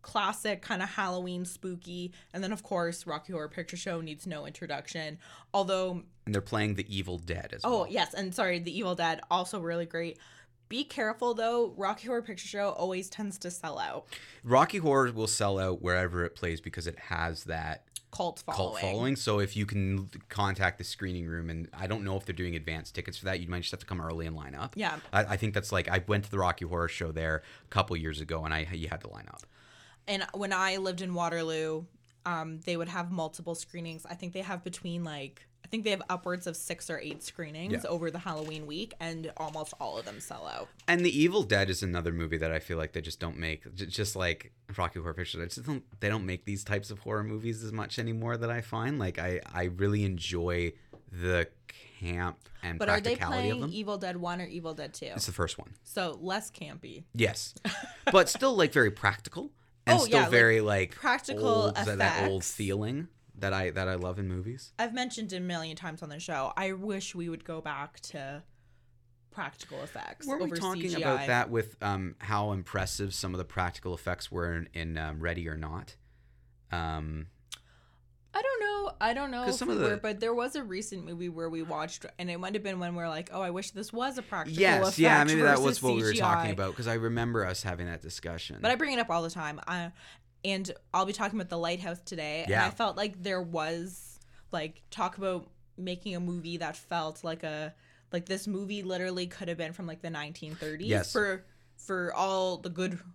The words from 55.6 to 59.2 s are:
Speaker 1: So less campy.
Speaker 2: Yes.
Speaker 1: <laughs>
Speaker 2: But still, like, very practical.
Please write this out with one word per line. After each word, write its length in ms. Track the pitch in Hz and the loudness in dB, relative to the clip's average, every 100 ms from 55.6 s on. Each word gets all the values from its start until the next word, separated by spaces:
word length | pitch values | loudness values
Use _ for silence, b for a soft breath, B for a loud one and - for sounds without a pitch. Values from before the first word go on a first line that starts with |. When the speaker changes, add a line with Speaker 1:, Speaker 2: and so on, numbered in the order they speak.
| - - | -12 -18
Speaker 1:
So 340 | - - 175 117 | -8 -4 -4 -4
less 280 | 180 196 214 | -4 -4 -4
campy. 540 | - 151 143 - - 170 | -12 -14 -12 -14 -14 -8
Speaker 2:
Yes. 420 | 117 107 - - - - - | 4 4 4 -8 -6 -6 -6
Speaker 1:
<laughs> 280 | - - - | -10 0 8
Speaker 2:
But 160 | 190 175 | 8 8
still, 260 | - 269 220 | 6 4 6
like, 160 | 151 | 6
very 200 | 147 110 | 8 6
practical. 600 | - 101 98 | 6 2 2